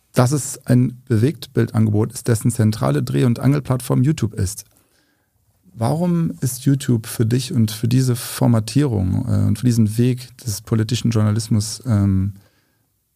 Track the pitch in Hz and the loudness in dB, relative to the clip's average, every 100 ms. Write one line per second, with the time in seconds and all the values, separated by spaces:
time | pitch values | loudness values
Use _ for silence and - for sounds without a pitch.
0 | _ - 127 147 - - - 123 127 127 | _ 0 0 0 -6 -8 0 2 2 -2
1 | - 110 123 156 - - 113 113 110 104 | -2 0 0 -2 -6 -2 0 0 0 0
2 | 110 - - 113 123 117 110 107 135 147 | -2 -4 -2 0 0 0 0 0 0 0
3 | 123 135 131 117 131 143 135 127 - 135 | 0 2 0 2 0 0 0 -4 -2 0
4 | 131 156 110 - 95 - - _ _ _ | 0 0 -4 -4 -6 -6 -18 _ _ _
5 | _ _ _ _ _ _ _ - 113 156 | _ _ _ _ _ _ _ -4 -2 0
6 | 175 170 165 - 127 - 143 139 - 120 | 0 0 0 -2 -6 -2 0 2 2 0
7 | - - 113 123 127 117 110 110 117 127 | -2 -2 0 0 0 0 0 0 0 2
8 | 127 123 - - 131 113 110 135 143 104 | 2 -2 -4 -2 2 2 2 0 0 0
9 | 92 101 110 101 101 101 123 117 107 110 | 0 0 0 0 2 2 2 2 2 2
10 | 123 123 - - 117 101 - 113 110 123 | 0 0 -6 -12 -8 -8 -2 -2 0 -2
11 | 120 110 107 107 110 110 104 - - 104 | 0 2 2 0 0 0 -2 -6 0 2
12 | 101 95 95 - _ _ _ _ _ _ | 2 2 0 -6 _ _ _ _ _ _
13 | _ | _